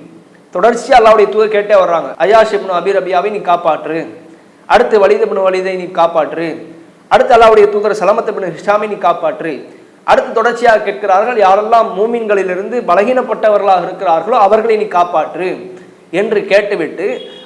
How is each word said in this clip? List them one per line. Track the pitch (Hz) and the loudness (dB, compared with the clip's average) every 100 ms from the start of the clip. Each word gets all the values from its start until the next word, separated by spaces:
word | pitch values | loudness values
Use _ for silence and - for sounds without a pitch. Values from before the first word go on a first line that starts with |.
| - - _ _ _ | -20 -20 _ _ _
தொடர்ச்சியா | 180 214 233 - 262 | 0 0 0 2 4
அல்லாஹ்வுடைய | 220 214 202 | 6 4 4
தூதர் | 214 214 208 | 2 0 0
கேட்டே | 208 208 | 2 2
வர்றாங்க, | 175 170 139 127 180 | 2 0 -4 -4 2
ஐயாஷ் | 220 214 202 | 2 2 0
இப்னு | 185 175 | -4 -4
அபி | 175 196 | -2 -2
ரபியாவை | 180 180 196 202 | 0 -2 -2 -6
நீ | 180 | -2
காப்பாற்று, | 175 165 147 151 160 151 - - - _ _ _ | 0 0 -4 -4 -8 -8 -14 -20 -20 _ _ _
அடுத்து | 190 240 214 | 2 4 2
வலீத் | 196 214 220 | 2 2 0
இப்னு | 196 190 | 0 -2
வலீதை | 185 185 185 | -2 -4 -6
நீ | 175 180 | -8 -2
காப்பாற்று, | 170 165 147 151 165 147 - - - _ _ | 0 0 -4 -4 -8 -8 -14 -20 -20 _ _
அடுத்து | 202 254 240 | 0 4 6
அல்லாஹ்வுடைய | 226 220 202 208 | 6 6 4 2
தூதர் | 208 196 | -2 -2
சலமத் | 180 220 220 | 0 0 -2
இப்னு | 190 180 160 | -6 -8 -8
ஹிஷாமை | - 208 214 | -2 -2 -2
நீ | 196 180 | -2 -2
காப்பாற்று. | 170 160 - 165 131 - - - _ - | 0 -4 -6 -8 -10 -14 -20 -20 _ 0
அடுத்து | 220 254 226 | 0 2 -2
தொடர்ச்சியாக | 220 233 240 214 202 | -2 2 2 2 0
கேட்கிறார்கள், | - 202 185 226 240 | -6 0 0 0 2
யாரெல்லாம் | 190 196 214 233 208 180 | 4 4 2 2 2 -2
மூமின்களிலிருந்து | 214 240 220 202 185 180 214 240 196 | -2 -2 -2 -2 -2 -4 -6 -6 0
பலகீனப்பட்டவர்களாக | 175 214 254 240 220 220 202 196 185 175 | 0 2 0 -2 -2 0 2 2 0 -2
இருக்கிறார்களோ | 185 190 165 160 247 196 | -6 -2 -2 0 2 4
அவர்களை | 220 220 214 | 2 2 0
நீ | 202 175 | 0 -2
காப்பாற்று | 175 165 147 160 185 156 - - - - _ 165 | 0 0 -4 -4 -6 -6 -12 -18 -20 -20 _ -4
என்று | 220 214 165 | -2 -2 2
கேட்டுவிட்டு | 190 202 190 151 - 202 254 - - | 0 0 -4 -6 -6 -8 -8 -12 -20